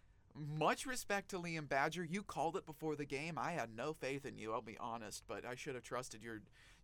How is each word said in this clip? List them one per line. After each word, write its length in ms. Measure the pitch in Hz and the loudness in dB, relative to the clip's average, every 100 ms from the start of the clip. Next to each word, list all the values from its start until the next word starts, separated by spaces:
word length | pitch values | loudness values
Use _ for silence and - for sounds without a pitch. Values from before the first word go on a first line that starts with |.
| - - - | -20 -20 -16
much 520 | 123 147 156 160 247 285 | -8 -2 4 6 6 2
respect 420 | 254 - 202 196 | -2 2 0 0
to 80 | 190 | -2
Liam 300 | 170 165 147 | 0 0 4
Badger. 340 | 139 151 160 | 6 6 4
You 200 | 170 190 | 0 -2
called 340 | 208 165 151 175 | -2 2 2 2
it 80 | |
before 320 | 156 151 156 147 | -4 -4 0 0
the 80 | |
game. 320 | 143 135 156 151 | 0 -2 -2 0
I 160 | 131 | 0
had 240 | 170 117 110 | 0 0 0
no 160 | 135 | -2
faith 320 | 160 135 139 | 0 -2 -2
in 140 | 135 107 | -4 -6
you, 160 | 107 | -2
I'll 80 | 113 | -2
be 160 | 117 107 | -2 -6
honest, 440 | 120 117 107 - - | -4 -4 -6 -8 -6
but 160 | 104 | -6
I 100 | 120 | -4
should 200 | 127 - | -6 -4
have 100 | 127 | -6
trusted 380 | - 123 127 113 | -4 -4 -4 -8
your, 180 | 113 110 104 - - - | -6 -6 -8 -18 -20 -16